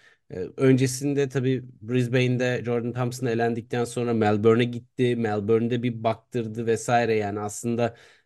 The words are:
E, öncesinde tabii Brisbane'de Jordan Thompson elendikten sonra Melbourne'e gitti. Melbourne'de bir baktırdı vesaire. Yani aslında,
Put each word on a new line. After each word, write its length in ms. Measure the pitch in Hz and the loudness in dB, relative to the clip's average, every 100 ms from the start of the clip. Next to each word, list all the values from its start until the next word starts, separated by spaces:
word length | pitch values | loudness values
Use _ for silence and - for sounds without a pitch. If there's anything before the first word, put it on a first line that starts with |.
| _ _ - | _ _ -14
E, 40 | 90 90 - | -10 -8 2
öncesinde 720 | 131 131 131 127 139 139 139 | 4 6 4 -2 -4 -2 -2
tabii 340 | 135 131 127 127 - | -2 -2 -2 -6 -14
Brisbane'de 800 | 107 127 120 127 127 123 127 123 117 | -4 -2 2 2 2 2 0 -2 -2
Jordan 280 | 120 120 | -2 -2
Thompson 340 | 120 123 127 127 | -4 -4 -2 -2
elendikten 560 | 113 120 117 110 123 120 | 0 0 -2 -4 -4 -4
sonra 280 | - 120 | -4 -2
Melbourne'e 500 | 117 107 107 110 113 | 2 2 4 4 4
gitti. 520 | 120 120 - - 123 117 | 2 -4 -10 -2 0 0
Melbourne'de 680 | 113 107 101 113 117 123 | -2 -2 2 2 2 -2
bir 200 | 120 110 | -2 -2
baktırdı 600 | 113 110 _ 123 113 110 113 | -2 -4 _ -6 -6 -4 -2
vesaire. 500 | 113 - 120 117 110 | -2 2 2 2 0
Yani 240 | 101 104 | 0 -4
aslında, 560 | 104 - 120 117 117 - - _ | -6 -6 -4 0 -2 -2 -18 _